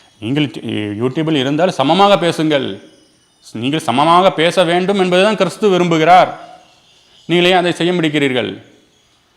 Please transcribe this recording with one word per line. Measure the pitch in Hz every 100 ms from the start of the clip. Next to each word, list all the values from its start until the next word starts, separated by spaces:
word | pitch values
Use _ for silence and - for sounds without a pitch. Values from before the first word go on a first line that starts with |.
| _ _
நீங்கள் | 107 143 143
டி-, | - 117 107 104 104
YouTube-ல் | 127 143 160
இருந்தால் | 156 127 139 185
சமமாக | - 135 180 202 190
பேசுங்கள். | 170 160 156 147 117 98 - _ _ _ _ _ -
நீங்கள் | 110 123 156
சமமாக | 139 120 156 175 190
பேச | 180 165 180
வேண்டும் | 165 175 185 202
என்பதுதான் | 185 180 202 202
கிறிஸ்து | 180 - 214
விரும்புகிறார். | 180 175 160 156 180 147 - - - _ _ _ _ _ _ -
நீங்களே | 170 175
அதை | 185 175
செய்ய | 165 170
முடிக்கிறீர்கள். | 180 160 147 139 123 104 98 - _ _ _ _ _ _